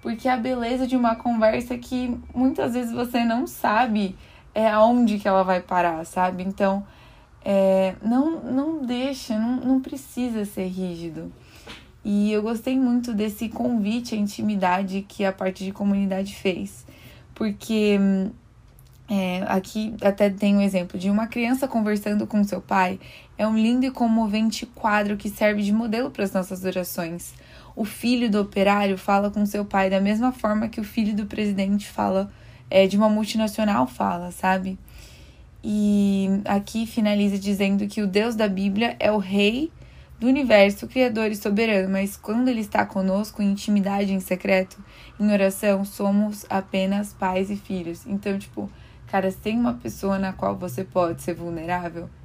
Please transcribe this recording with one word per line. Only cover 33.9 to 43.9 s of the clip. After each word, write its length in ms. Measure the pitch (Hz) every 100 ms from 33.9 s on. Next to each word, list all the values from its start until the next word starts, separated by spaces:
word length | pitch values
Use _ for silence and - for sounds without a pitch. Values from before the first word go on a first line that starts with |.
| - 202 175 180
sabe? 440 | 175 190 190 190 190 - - - - - - - -
E 640 | 220 208 208 202 202 196 190 196
aqui 420 | 202 202 202 220 226
finaliza 520 | - 208 208 202 196
dizendo 480 | 196 196 196 196 202
que 160 | 214
o 40 | 202
Deus 260 | 196 226
da 140 | 220 214
Bíblia 480 | 190 196 196 233 -
é 140 | -
o 60 | 214
rei 520 | 185 202 202 233 320 - - - - -
do 80 | 233
universo, 600 | 277 262 214 202 202 226
criador 420 | 254 254 220 220
e 60 | 214
soberano, 520 | 214 202 226 208 190
mas 280 | 190 196 -
quando 320 | - 220 254
ele 140 | 233
está 220 | 202 208
conosco 560 | 202 196 190 190 214 -
em 120 | 202
intimidade, 600 | 196 - 208 196